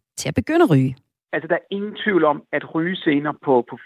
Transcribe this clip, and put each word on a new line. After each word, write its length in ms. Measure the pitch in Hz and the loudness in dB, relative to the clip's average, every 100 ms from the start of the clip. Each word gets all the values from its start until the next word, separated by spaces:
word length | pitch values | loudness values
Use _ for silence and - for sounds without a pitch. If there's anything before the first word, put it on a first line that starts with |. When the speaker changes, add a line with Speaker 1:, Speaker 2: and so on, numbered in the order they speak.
| _ - | _ -12
Speaker 1:
til 100 | - | -6
at 60 | - | -4
begynde 280 | - 320 | 0 2
at 60 | 320 | 4
ryge. 240 | 135 131 131 _ _ - | 4 2 -4 _ _ -8
Speaker 2:
Altså, 140 | 160 156 | -6 -2
der 80 | 170 | -4
er 120 | - | -2
ingen 240 | 202 208 214 | -8 -8 -6
tvivl 200 | 220 185 | 0 2
om, 200 | 151 147 - | 2 0 -4
at 240 | 147 139 165 | -6 -4 -4
rygescener 580 | 170 185 170 143 147 139 - | -4 -2 0 0 -2 -6 2
på, 80 | 127 120 | 2 2
på 80 | 127 | -8